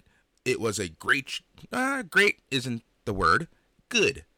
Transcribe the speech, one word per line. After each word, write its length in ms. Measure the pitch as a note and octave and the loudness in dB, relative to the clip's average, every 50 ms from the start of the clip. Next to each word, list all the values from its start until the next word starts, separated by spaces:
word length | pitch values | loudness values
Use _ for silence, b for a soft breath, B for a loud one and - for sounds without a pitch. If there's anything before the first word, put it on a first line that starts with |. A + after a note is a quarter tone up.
| _ _ _ _ _ _ _ _ - | _ _ _ _ _ _ _ _ -2
it 140 | B2+ B2+ - | -2 -2 0
was 200 | G#2+ A2+ G2+ G2 | 0 -2 -2 -2
a 80 | G2+ F2 | -4 -6
great, 420 | D#2+ - - G#2 C3 C#3+ B2+ - | -8 -6 0 0 0 0 0 -6
sh-, 120 | - - _ _ _ - - - | -10 -12 _ _ _ -20 -16 -8
uh, 300 | - A#3+ B3+ C4+ C#4 C4+ | -4 -4 -2 -2 -2 -4
great 360 | A#3+ D#3+ - F#3 G3+ G3+ - _ _ - | -6 0 2 4 4 4 2 _ _ -6
isn't 320 | - C3+ B2 C3 A#2+ A#2 - _ _ _ - | -4 -4 -4 -4 -6 -8 -10 _ _ _ -6
the 80 | - G#2 | -4 -2
word, 340 | F#2+ F#2 D#2+ E2 A#2 E3 - _ _ _ _ _ _ _ - | 2 4 4 4 4 2 -2 _ _ _ _ _ _ _ -4
good. 340 | - A#3 F#3 A2 - - - _ _ | 0 0 2 0 0 -4 -10 _ _